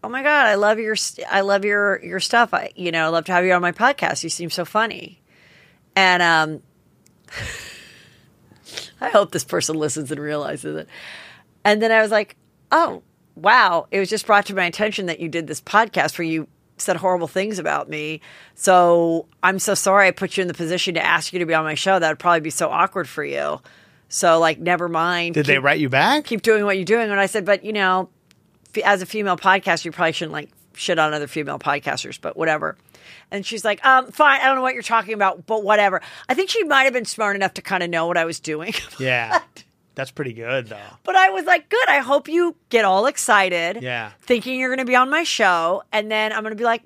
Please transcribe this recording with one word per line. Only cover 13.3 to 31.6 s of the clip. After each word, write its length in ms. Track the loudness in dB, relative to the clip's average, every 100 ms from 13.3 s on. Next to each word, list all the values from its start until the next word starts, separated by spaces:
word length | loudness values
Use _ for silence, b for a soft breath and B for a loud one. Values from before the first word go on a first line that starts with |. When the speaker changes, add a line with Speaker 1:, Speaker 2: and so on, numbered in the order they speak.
| -2
Speaker 1:
wow. 500 | 4 6 6 2 -2
It 100 | -4
was 100 | -2
just 160 | -4 2
brought 200 | 2 2
to 80 |
my 100 | -2 -4
attention 400 | -2 -4 -4 -6
that 140 | -6
you 80 | -6
did 180 | -6 -6
this 140 | -10
podcast 580 | 0 2 2 0 -2 -2
where 80 | -4
you 220 | -4 -6 _ _ _
said 180 | -4 -2
horrible 320 | 0 0 -2
things 300 | -4 -4 -4
about 300 | -4 -4 -4
me. 320 | -8 -8 -10 B B B
So 720 | _ 4 6 6 6 4 0 -4 _
I'm 160 | 0 0
so 160 | -2
sorry 340 | -2 4 6 4
I 20 |
put 260 | 2 -6 -4
you 60 |
in 60 | -4
the 60 |
position 400 | -4 -4 -4 -2
to 100 | -2
ask 280 | 0 0 0
you 60 | -6
to 60 | 0
be 80 |
on 100 | 0
my 100 | 0
show. 240 | -4 0 2
That 100 | 0
would 100 | 0
probably 220 | 0 0
be 100 | 0
so 180 | -4 -4
awkward 380 | 0 0 -2 -8
for 160 | -8
you. 360 | -8 -6 -6 -8 b b b b b
So, 280 | -2 2 4
like, 200 | 4 0
never 300 | -2 -2 -2
mind. 460 | -2 -2 -2 -2
Speaker 2:
Did 120 | -2 2
they 80 | 2
Speaker 1:
Keep 60 |
Speaker 2:
write 160 | 4 2
you 80 | 2
back? 360 | 2 4 2
Speaker 1:
keep 180 | -2 -4
doing 220 | 2 2
what 120 | 2 -2
you're 80 |
doing." 260 | 0 0 0
And 100 | 0
I 60 | 0
said, 180 | -2
"But, 200 | 0 -2
you 80 | -2
know, 380 | -2 0 0 -2 _ _ _ _ _ _ -2
f-, 60 |
as 180 | 0 0
a 40 | -2
female 300 | -6 -4 0
podcaster, 500 | 2 2 2 -2 -2
you 60 |
probably 200 | -2 -2
shouldn't, 200 | -2 -8
like, 180 | -10 -14 _ _
shit 240 | -12 -4 0
on 140 | 0
other 120 | 0 -6
female 320 | -6 -6
podcasters, 600 | -6